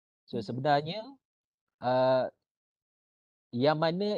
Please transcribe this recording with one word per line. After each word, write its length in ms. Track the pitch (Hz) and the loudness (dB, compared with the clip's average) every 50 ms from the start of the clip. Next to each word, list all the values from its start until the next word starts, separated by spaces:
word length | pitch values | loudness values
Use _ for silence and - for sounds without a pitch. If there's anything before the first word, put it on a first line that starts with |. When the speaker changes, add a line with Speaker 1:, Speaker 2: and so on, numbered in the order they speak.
| _ _ _ _ _ - | _ _ _ _ _ -8
Speaker 1:
So, 100 | - - | -8 -6
Speaker 2:
Hmm. 80 | 202 | -6
Speaker 1:
sebenarnya, 540 | - 120 127 135 151 143 147 - - 285 320 330 277 285 - _ _ _ _ _ _ _ _ _ _ _ _ | -6 -6 -2 0 2 2 2 0 -4 -8 -10 -12 -14 -18 -20 _ _ _ _ _ _ _ _ _ _ _ _
uh, 480 | - 123 127 127 127 131 131 131 123 - - _ _ _ _ _ _ _ _ _ _ _ _ _ _ _ _ _ _ _ _ _ _ _ | -2 0 2 2 4 4 2 2 0 -2 -6 _ _ _ _ _ _ _ _ _ _ _ _ _ _ _ _ _ _ _ _ _ _ _
yang 240 | - 120 131 147 156 | -4 2 2 2 2
mana 400 | 151 165 165 165 185 208 208 208 | 2 0 0 0 -2 -2 -2 -4